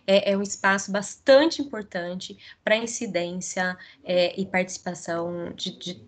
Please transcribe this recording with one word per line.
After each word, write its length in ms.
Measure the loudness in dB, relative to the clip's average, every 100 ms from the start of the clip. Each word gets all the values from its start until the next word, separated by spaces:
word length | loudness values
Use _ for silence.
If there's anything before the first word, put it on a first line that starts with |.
| 2
é, 260 | 4 4
é 60 | 0
um 20 |
espaço 500 | -2 0 0 0 -2
bastante 680 | -6 -6 -2 6 8 6 0
importante 800 | -6 -8 -8 -8 -6 -8 -10 -16 -20 -6
pra 140 | 0 0
incidência, 1000 | 0 -6 -4 -4 -4 -6 -6 -4 -4 -4 -12 -12
é, 300 | -2 2 2 0
e 60 | -2
participação 1040 | -2 -2 -6 -10 -8 -6 -4 -4 -6 -8
de, 240 | -8 -10 -8
de, 240 | -10 -12